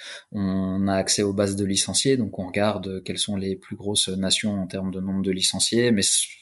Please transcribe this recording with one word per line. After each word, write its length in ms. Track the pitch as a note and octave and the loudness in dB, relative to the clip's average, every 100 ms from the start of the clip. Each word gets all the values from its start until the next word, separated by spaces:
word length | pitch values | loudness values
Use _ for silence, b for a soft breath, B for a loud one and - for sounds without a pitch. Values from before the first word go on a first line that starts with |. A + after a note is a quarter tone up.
| B B B | B B B
on 560 | G#2+ F#2+ F#2+ F#2+ F#2+ G2 | -2 0 0 0 0 2
a 80 | |
accès 280 | F#2+ F#2+ - | 2 2 2
aux 100 | G2+ | 2
bases 240 | G2 G2+ G2 | 2 0 2
de 80 | |
licenciés, 540 | G2 G2 - F#2+ C#3 C3 | 0 0 0 2 2 2
donc 200 | G#2 - | 0 -4
on 80 | F2+ | -4
regarde 560 | G#2 G#2 G2+ F#2+ F#2+ | 2 2 0 -4 -8
quelles 160 | F#2 F2+ | -6 -4
sont 180 | - G2 | -2 -2
les 200 | F#2+ F#2+ | -2 -4
plus 180 | - | -8
grosses 340 | - G2+ G2+ - | -6 -2 0 0
nations 520 | F#2+ F#2+ - G#2+ G2+ | -2 0 0 0 -2
en 60 | F2+ | -4
termes 240 | G2 F#2+ | -4 -4
de 100 | F#2 | -4
nombre 220 | F#2+ F#2+ | -4 0
de 80 | F#2+ | 0
licenciés, 640 | F#2 F#2 F#2+ - A2+ B2 | 0 0 0 2 4 4
mais 100 | G#2 | 4
c-, 240 | F#2+ - - - | 2 0 -2 -6